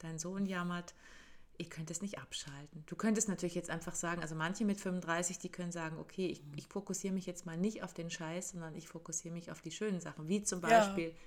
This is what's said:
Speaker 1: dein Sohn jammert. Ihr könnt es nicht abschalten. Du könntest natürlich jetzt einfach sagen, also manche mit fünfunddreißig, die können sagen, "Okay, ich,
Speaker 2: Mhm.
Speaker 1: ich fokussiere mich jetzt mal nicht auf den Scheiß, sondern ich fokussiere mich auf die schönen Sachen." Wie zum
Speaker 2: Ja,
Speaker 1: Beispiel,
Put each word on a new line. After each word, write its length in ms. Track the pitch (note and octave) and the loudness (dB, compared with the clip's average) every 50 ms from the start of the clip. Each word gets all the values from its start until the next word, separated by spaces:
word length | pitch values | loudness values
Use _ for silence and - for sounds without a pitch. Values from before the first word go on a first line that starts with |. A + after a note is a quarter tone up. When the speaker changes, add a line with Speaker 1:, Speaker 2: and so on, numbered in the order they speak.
Speaker 1:
dein 180 | - E3 E3 D#3 | -6 -6 -4 -4
Sohn 260 | D#3+ F3+ F#3+ G3 G3+ | -4 -2 0 0 0
jammert. 480 | F#3+ F#3+ F3+ F3 F3 F3 F3 E3+ - - - - - - - - - - - - - - - | 2 2 0 0 0 0 -2 -4 -6 -12 -18 -20 -18 -18 -18 -18 -18 -18 -18 -18 -14 -8 -8
Ihr 100 | E3+ - | -6 -6
könnt 220 | - E3 D#3+ D#3 | -4 -6 -6 -4
es 120 | E3 - | -4 -4
nicht 160 | G3+ G3+ - - | -4 -4 -4 -6
abschalten. 640 | C3 - - - - D3 C#3 C#3+ D3 - - D#3 D#3 | -8 -6 -6 -6 -6 -6 -8 -10 -10 -12 -12 -12 -10
Du 100 | - F3 | -8 -4
könntest 320 | - - A3+ G#3+ A3 A3 - | 2 4 6 6 6 4 2
natürlich 260 | F3+ - F3+ F3 - | 2 2 0 0 0
jetzt 160 | F3 E3+ - | 0 -2 0
einfach 240 | D#3 E3 - F3+ - | -2 -2 -2 -4 -4
sagen, 260 | - - E3+ E3+ F3 | -2 0 0 0 0
also 140 | D#3+ D3+ D#3+ | -2 -2 0
manche 300 | D#3+ D#3 E3+ F#3+ - A3+ | 0 0 0 2 4 4
mit 160 | G3+ G3 G3+ | 4 4 2
fünfunddreißig, 580 | - F#3+ F3+ F3+ E3 D#3+ E3 F3 F3 - F3+ - | 2 0 0 0 2 2 2 2 2 0 -2 -4
die 120 | - F3+ | -6 -8
können 200 | - - F3 F3 | -6 -4 -4 -4
sagen, 280 | E3+ E3+ E3 D#3+ E3 D#3 | -2 -2 -4 -4 -4 -6
"Okay, 280 | D#3+ - - - F#3 | -8 -8 -2 0 0
ich, 160 | E3+ - - | 0 0 -2
Speaker 2:
Mhm. 120 | D3 D3 C#3+ | -8 -10 -10
Speaker 1:
ich 100 | D3 - | -10 -8
fokussiere 460 | - - G3 G3 - F#3 - - F#3+ F#3+ | -6 -6 -6 -4 -2 -4 -2 0 0 0
mich 100 | F#3+ F#3 | 0 0
jetzt 200 | F#3 F3+ - - | -2 -6 -6 -6
mal 100 | F3 E3 | -4 0
nicht 260 | E3 F#3 A3 G#3+ - F#3 | 2 2 2 2 0 -6
auf 100 | F3+ - | -6 -6
den 160 | - E3 E3 | -6 -6 -4
Scheiß, 400 | D#3+ - E3 D#3+ E3 F3+ F#3+ - | -4 -4 -4 -2 -2 -2 -4 -4
sondern 240 | - F3 E3 D#3+ D#3 | -6 -6 -6 -6 -8
ich 140 | D#3+ D#3 - | -8 -10 -10
fokussiere 440 | - E3 E3 - D#3+ - - E3+ | -10 -10 -8 -4 -6 -4 -4 -4
mich 200 | E3+ F3 E3+ - | -6 -6 -6 -8
auf 80 | D#3 - | -10 -8
die 100 | - E3 | -8 -6
schönen 300 | D#3+ - G#3 G#3+ F#3+ F3 | -4 -2 0 2 0 0
Sachen." 280 | D#3+ D#3 D3 - D3+ D#3 | -2 -4 -8 -6 0 2
Wie 140 | G3 G#3+ | 2 2
zum 180 | G#3 - F#3+ F3+ | 4 2 0 2
Speaker 2:
Ja, 60 | E3+ D#3+ | 6 10
Speaker 1:
Beispiel, 460 | A3+ A3+ G#3 G3 G3 F#3 E3 E3 - - - | 10 10 10 10 4 2 0 0 -2 -8 -10